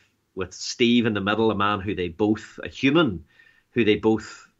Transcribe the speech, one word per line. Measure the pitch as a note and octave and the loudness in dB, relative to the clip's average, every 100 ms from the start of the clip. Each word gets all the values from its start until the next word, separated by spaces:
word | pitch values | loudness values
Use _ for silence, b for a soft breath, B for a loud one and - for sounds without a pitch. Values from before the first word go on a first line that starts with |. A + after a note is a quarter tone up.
| _ _ _ | _ _ _
with | - F2 | -10 -10
Steve | - - - A#2+ A#2+ A2+ | -8 -8 0 4 4 2
in | |
the | G2+ | 0
middle, | G2 G#2+ A2+ | -2 0 0
a | |
man | G2+ G2+ G#2 | 0 -2 -2
who | G2 | -4
they | F2+ F2 | -6 -6
both, | E2 G#2+ A2 - - | 0 0 0 -6 -14
a | - | -14
human, | - C3+ D#3 D3 E2+ - b b b b | -2 0 2 0 -2 -12 b b b b
who | B2 | 0
they | G#2+ G#2 | 2 4
both | A2 A2 - - - | 2 0 -2 -20 -20